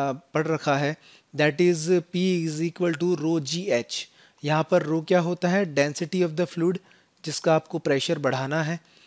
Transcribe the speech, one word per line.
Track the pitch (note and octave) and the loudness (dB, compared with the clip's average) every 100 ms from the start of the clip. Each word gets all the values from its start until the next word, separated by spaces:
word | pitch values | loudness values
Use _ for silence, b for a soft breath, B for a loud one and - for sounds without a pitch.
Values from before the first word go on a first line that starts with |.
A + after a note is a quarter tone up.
| C#3 C3 - | 0 -4 -4
पढ़ | D#3 D#3 | -2 0
रखा | D#3 D3+ C#3 | -2 0 0
है, | C#3+ D#3 b b _ C#3+ | 0 -4 b b _ 0
that | D3+ D3 | 2 4
is | F3 E3+ D#3+ F3+ E3 F3 | 2 2 2 0 0 -2
P | F#3 F3+ D#3+ | 0 0 -2
is | D3+ E3 | -2 -4
equal | - F3 D3 | -2 -2 0
to | F3 E3 | 0 0
rho | D#3+ E3 | 0 -2
G | C#3 E3 F#3+ | -2 -6 0
H। | A#2+ A#2 - - b b _ | -2 -2 -8 -10 b b _
यहाँ | D3 D#3 D#3 | -2 0 2
पर | F3+ D3+ | 2 2
rho | D#3+ D#3 | -2 2
क्या | F3+ | 2
होता | E3 F3+ F3 | 2 0 0
है? | F#3+ F#3 C#3+ | 0 0 0
Density | C#3+ D3 E3 F#3 F3 | 0 -2 -2 0 0
of | D#3 | 0
the | F3 | -4
fluid, | F3 E3+ F3 b b b _ D#3 | 0 0 0 b b b _ -10
जिसका | C#3+ E3 D#3+ | -4 2 2
आपको | - E3 | 0 -4
प्रेशर | D#3+ C#3 - D#3+ | 0 0 0 -2
बढ़ाना | C3+ C3 C3+ D#3 | 0 -2 -2 -2
है। | D#3 E3+ b b | -2 -6 b b